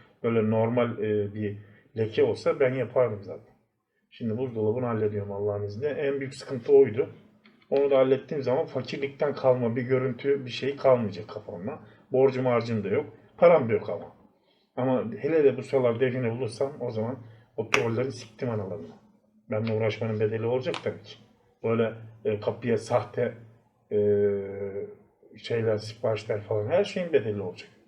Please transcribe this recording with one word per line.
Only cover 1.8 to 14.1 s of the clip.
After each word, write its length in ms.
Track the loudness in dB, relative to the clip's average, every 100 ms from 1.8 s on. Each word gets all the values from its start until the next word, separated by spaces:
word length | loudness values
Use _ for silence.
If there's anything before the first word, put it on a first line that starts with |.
| _ -4
leke 260 | -2 2
olsa 380 | 2 2 0 2
ben 140 | 2
yapardım 480 | 2 -2 2 0 0
zaten. 320 | -10 -16 -18 _ _ _ _ _ _
Şimdi 280 | -10 -6 -4
buzdolabını 480 | -4 -2 0 0 0
hallediyorum 460 | 0 -2 -2 -6
Allah'ın 300 | -4 -4 -2
izniyle. 320 | -6 -4 -4
En 260 | -2 -2 -2
büyük 140 | -6
sıkıntı 380 | -10 -10 -6 6
oydu. 360 | 8 8 4 -4 -8 -20 _ _ _ -2
Onu 200 | 0 4
da 80 | 4
hallettiğim 440 | 6 4 0 -6
zaman 240 | 0 0 -2
fakirlikten 680 | -6 -6 -6 -6 -2 -4
kalma 420 | 2 2 4 2 -2
bir 60 |
görüntü, 640 | 0 0 0 -2 -2 -2
bir 60 | -2
şey 260 | -6 -6 2
kalmayacak 520 | 4 6 4 -6 -10
kafamda. 500 | -12 -12 -10 -10 -10 -14 -20 _
Borcum 340 | 4 4 4 2
harcım 380 | 2 0 -2
da 40 | -2
yok. 180 | -2 -4 -10 -20 4
Param 320 | 8 8 4
da 40 |
yok 180 | 0 -2
ama. 260 | -8 -10